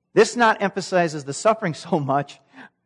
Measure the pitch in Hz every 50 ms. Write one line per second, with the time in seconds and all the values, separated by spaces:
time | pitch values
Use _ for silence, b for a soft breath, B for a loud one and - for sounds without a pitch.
0 | _ _ _ 170 220 220 - 247 240 220 214 - 202 190 - 196 175 - 190 185
1 | 175 170 151 156 135 135 139 - - 214 220 220 220 180 147 - - - - 165
2 | 139 131 135 143 139 - - - _ B B B B B B _ _